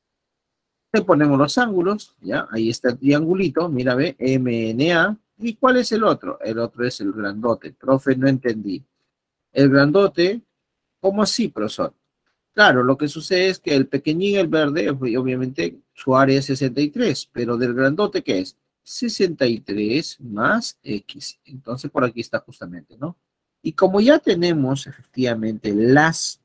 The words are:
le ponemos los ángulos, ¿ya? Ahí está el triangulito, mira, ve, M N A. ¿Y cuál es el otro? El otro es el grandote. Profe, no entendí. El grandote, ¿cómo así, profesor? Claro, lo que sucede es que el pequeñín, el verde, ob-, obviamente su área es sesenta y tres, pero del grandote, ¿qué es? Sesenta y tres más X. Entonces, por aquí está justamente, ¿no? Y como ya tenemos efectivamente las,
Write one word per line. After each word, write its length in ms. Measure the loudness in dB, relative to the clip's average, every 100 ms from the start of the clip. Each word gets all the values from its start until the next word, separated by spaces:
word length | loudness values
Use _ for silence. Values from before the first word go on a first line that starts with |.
| _ _ _ _ _ _ _ _ _
le 100 | 0
ponemos 340 | 4 4 4 4
los 200 | 2 2
ángulos, 580 | 0 0 0 -2 -6 _
¿ya? 260 | -6 -6 -4
Ahí 180 | -4 -2
está 200 | -2 -4
el 80 | 0
triangulito, 720 | 2 2 2 0 -2 -2 -2
mira, 260 | -2 0 0
ve, 200 | -2 -2
M 500 | -2 0 0 -2 -2
N 220 | 0 2
A. 240 | 2 0 -2 _ _
¿Y 180 | -8 0
cuál 220 | 2 2
es 140 | 0
el 120 | 0
otro? 360 | 0 0 -4 -8
El 180 | -6 -4
otro 260 | -6 -4 -4
es 160 | -4
el 120 | -6
grandote. 580 | -6 -8 -4 -2 -4 -6
Profe, 440 | -8 0 0 2 0
no 120 | 0
entendí. 560 | 0 -2 -4 -6 -8 -10 _ _ _ _ _ _
El 160 | 2 4
grandote, 720 | 6 4 4 2 2 -2 -2 -10 _ _ _ _ _
¿cómo 240 | -2 0
así, 240 | 2 0 -2
profesor? 460 | -4 -6 -4 -6 -8 _ _ _ _ _
Claro, 300 | 4 6 6
lo 140 | 2 0
que 100 | -2
sucede 420 | -6 -2 0 2
es 100 | 0
que 160 | 0 0
el 120 | 2
pequeñín, 500 | -2 -2 0 0 0
el 100 | 2
verde, 440 | 2 0 0 -2
ob-, 280 | -2 -2 -2
obviamente 600 | -2 -2 -4 -4 -6 -8 _
su 220 | -8 2 4
área 240 | 4 2
es 60 | 0
sesenta 360 | -2 -2 -2
y 80 | -2
tres, 400 | -2 -2 -2 -6
pero 260 | -6 -4 -2
del 160 | -2
grandote, 480 | 0 0 0 -2 -2
¿qué 180 | -2 -2
es? 180 | -4 -10 _ _
Sesenta 640 | -12 -6 -4 -2 -2 0 -2
y 140 | -2
tres 580 | -4 -4 -2 -2 -4 -10
más 580 | -10 -2 0 0 -4 -10
X. 560 | -10 -10 -10 -14 -14 -14 _
Entonces, 440 | -18 -12 -10 -8
por 140 | -4
aquí 160 | -2 -4
está 200 | -8 -8
justamente, 580 | -8 -16 -16 -16 -20 -12
¿no? 180 | -12 -12 _ _ _ _
Y 100 | -10
como 300 | 2 2 4
ya 180 | 4 4
tenemos 640 | 2 0 0 0 0 -2 -6
efectivamente 880 | -18 _ -4 -2 -2 -4 -4 -2
las, 680 | 2 6 6 4 2 -4 -6